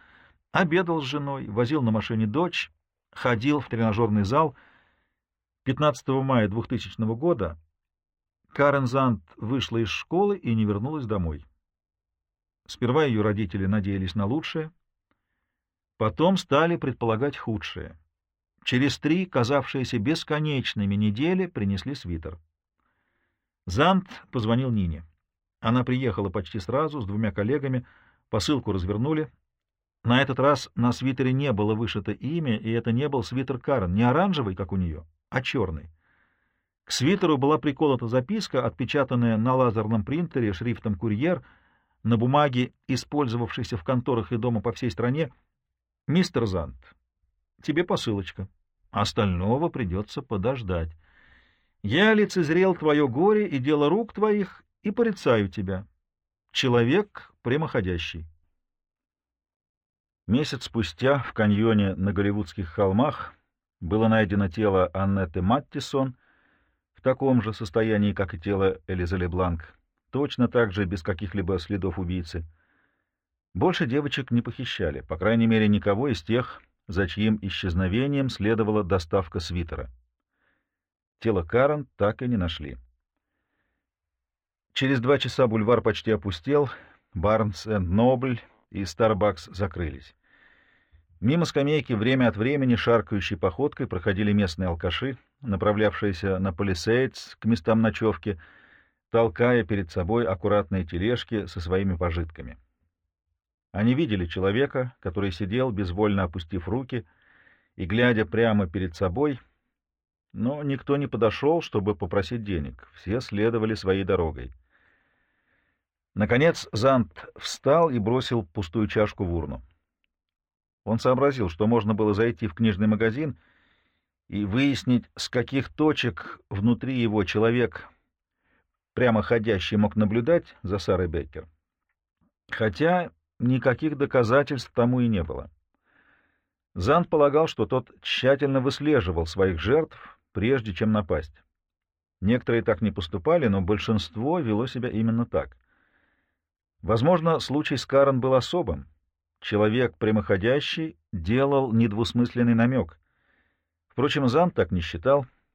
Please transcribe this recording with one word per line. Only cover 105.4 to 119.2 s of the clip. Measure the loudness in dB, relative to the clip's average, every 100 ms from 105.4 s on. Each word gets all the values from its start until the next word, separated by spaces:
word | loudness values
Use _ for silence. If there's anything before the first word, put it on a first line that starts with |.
| -4 -2 -2
безвольно | -2 -4 0 0 2
опустив | -2 -6 -8 -8 -4
руки | -4 -4 -8 -10 _ _ _ _ _ _ -10
и | -2
глядя | 2 4 4 2
прямо | 2 2 2 0
перед | -2 -4 -2
собой, | -2 0 -2 -2 _ _ _ _ _ _ _ _ _
но | -6 -4 -4
никто | -6 -6 -2 -2
не | -2
подошел, | 2 0 2 0 0
чтобы | 0 -4 -2 -2
попросить | -2 -2 -2 -6
денег. | -4 -4 -4 -12 -20
Все | -16 -6 -6
следовали | -4 0 0 0 -2
своей | -2 0 0
дорогой. | 2 0 0 -4 -14 -18 _ _ _ _ _ _ _ _ _ _ _ _ _ _ _
Наконец | -2 2 4 2 2 -4
Зант | 0 2 2 0 -6 -20 -14
встал | -12 -4 2 4 4
и | 0
бросил | 0 0 0 -4
пустую | -4 -6 -4 -2 0
чашку | 2 0 0